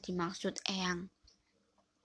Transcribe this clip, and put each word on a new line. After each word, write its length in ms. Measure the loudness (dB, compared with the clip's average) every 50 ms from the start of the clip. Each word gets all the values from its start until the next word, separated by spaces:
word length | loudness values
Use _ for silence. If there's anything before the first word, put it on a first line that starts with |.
dimaksud 560 | -2 -2 0 2 2 0 0 0 -2 0 0 0 0 0 0
eyang." 400 | 2 2 2 2 0 -2 -8 -12 _ _ -20 -20 _ _ _ _ _ _ _ _ _ _ _ _ _ _